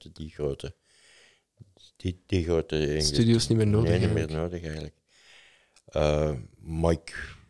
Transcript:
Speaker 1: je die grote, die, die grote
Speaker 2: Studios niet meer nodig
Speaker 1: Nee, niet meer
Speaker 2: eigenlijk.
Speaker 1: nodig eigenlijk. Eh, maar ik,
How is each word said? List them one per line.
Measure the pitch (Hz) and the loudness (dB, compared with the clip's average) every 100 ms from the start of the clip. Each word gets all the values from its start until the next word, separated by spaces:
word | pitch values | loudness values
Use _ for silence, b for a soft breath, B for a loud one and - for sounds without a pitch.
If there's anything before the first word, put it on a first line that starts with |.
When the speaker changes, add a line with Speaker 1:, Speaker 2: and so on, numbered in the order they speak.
Speaker 1:
je | - | -20
die | - 78 | -14 -14
grote, | - 73 67 - - b b b b b b b _ - _ - _ | -6 -4 -4 -10 -16 b b b b b b b _ -20 _ -20 _
die, | - 90 - | -6 -6 -2
die | 95 | 0
grote | 82 82 - 78 73 76 | 2 0 0 0 0 0
Speaker 2:
Studios | 76 71 117 117 - | 0 2 4 4 2
niet | 113 | 2
meer | 107 | 4
nodig | 104 82 | 4 4
Speaker 1:
Nee, | 90 | 2
niet | 87 | 2
meer | 80 | 0
Speaker 2:
eigenlijk. | 78 78 85 | -2 -4 -4
Speaker 1:
nodig | 87 | -6
eigenlijk. | 82 78 76 _ _ b b b b b b b | -10 -10 -12 _ _ b b b b b b b
Eh, | - 76 76 76 76 67 - - | -6 0 2 2 0 -2 -10 -18
maar | - 80 82 | -8 0 0
ik, | 80 - - - - | 0 -4 -14 -14 -16